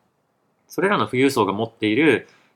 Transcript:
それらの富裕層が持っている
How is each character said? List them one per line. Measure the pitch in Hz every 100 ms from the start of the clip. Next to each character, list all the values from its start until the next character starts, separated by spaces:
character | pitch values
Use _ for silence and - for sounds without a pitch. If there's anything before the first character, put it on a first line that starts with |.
| _ _ _ _ _ _ _
そ | -
れ | 190
ら | 190
の | 104
富 | 127
裕 | 135
層 | 123 98
が |
持 | 101
っ | 113
て | - 107
い | 110
る | 156 104 - _ _